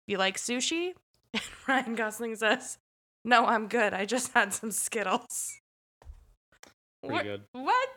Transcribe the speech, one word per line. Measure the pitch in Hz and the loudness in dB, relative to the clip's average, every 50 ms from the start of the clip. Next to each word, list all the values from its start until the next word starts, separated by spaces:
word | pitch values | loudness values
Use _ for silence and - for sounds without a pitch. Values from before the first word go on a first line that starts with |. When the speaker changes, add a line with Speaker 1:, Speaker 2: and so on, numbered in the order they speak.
| _ | _
Speaker 1:
You | - 202 185 | -4 0 0
like | 190 190 196 | 2 0 0
sushi?" | - - - 240 254 254 - 330 330 349 359 359 - _ _ _ | -2 -4 -2 -2 -2 -2 -2 -2 -2 -2 -4 -6 -10 _ _ _
<laughs> | _ _ _ - | _ _ _ -8
And | 214 - - - - - | -8 -8 -8 -14 -8 -2
Ryan | - 262 254 254 226 226 | 0 0 0 0 -2 -2
Gosling | 220 226 214 214 - 233 226 226 | -2 -2 -4 -4 -6 -6 -6 -2
says, | 208 226 214 240 254 - - - - _ _ _ _ _ _ _ _ - | 0 2 2 2 2 -2 -8 -14 -14 _ _ _ _ _ _ _ _ 2
"No, | 226 247 233 233 | 6 6 6 6
I'm | 208 233 220 220 | 6 4 2 2
good. | 196 220 240 214 202 190 | 0 2 2 2 2 2
I | 185 202 | 0 -2
just | 202 233 254 254 - - | 0 -2 -2 -2 2 2
had | 240 208 196 190 | 2 2 2 0
some | - - 226 | -6 -6 -4
Skittles." | 190 - - - - 226 202 190 202 226 - - - - - - - - _ _ _ _ _ _ _ _ - - - - - _ _ _ _ _ _ _ - - _ _ _ _ _ _ | -4 -4 -4 -4 -4 -4 -2 0 -2 -2 -2 -6 -10 -8 -8 -8 -10 -14 _ _ _ _ _ _ _ _ -20 -20 -20 -20 -20 _ _ _ _ _ _ _ -20 -20 _ _ _ _ _ _
Speaker 2:
Pretty | - - - | -8 -4 -4
Speaker 1:
What? | - - | -2 -2
Speaker 2:
good. | 208 202 202 202 _ - | -4 -6 -10 -10 _ -12
Speaker 1:
What? | 247 262 330 427 494 523 523 523 | -4 0 2 2 2 2 0 -2